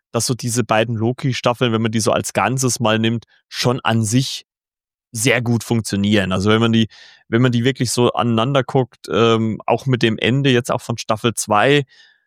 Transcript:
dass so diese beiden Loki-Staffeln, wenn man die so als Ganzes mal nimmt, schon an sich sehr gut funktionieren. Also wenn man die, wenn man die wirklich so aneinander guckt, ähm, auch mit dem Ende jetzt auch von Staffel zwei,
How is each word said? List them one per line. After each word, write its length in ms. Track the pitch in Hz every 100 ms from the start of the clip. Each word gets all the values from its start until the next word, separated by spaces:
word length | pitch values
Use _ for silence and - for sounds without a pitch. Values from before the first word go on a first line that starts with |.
| _
dass 160 | 117 -
so 80 | 120
diese 280 | 123 120
beiden 320 | 110 110 117 113
Loki-Staffeln, 800 | 113 127 139 120 123 117 123
wenn 80 | 113
man 100 | 113
die 100 | 110
so 100 | 107
als 220 | 69 -
Ganzes 460 | 104 101 131 127 -
mal 200 | 113 110
nimmt, 260 | 113 117 _ _ _
schon 300 | - 123 143
an 240 | - 113
sich 420 | 107 127 131 - _ _ _ _ _ _ _
sehr 300 | 117 131 120
gut 220 | 117 117
funktionieren. 680 | - 117 - 98 101 107 92
Also 200 | 92 101
wenn 100 | 110
man 100 | 117
die, 160 | 113 110 - - - -
wenn 120 | 113
man 100 | 127
die 120 | 120
wirklich 260 | 123 131 120
so 220 | - 120
aneinander 500 | - 117 113 131 139
guckt, 440 | 120 139 123 _ -
ähm, 480 | 85 117 113 113 101 -
auch 220 | 123 135
mit 160 | 120
dem 160 | 117 107
Ende 320 | 104 135 139
jetzt 200 | 120 -
auch 100 | -
von 180 | - 113
Staffel 340 | - 110 120
zwei, 500 | - - 104 127 147 135 _ - _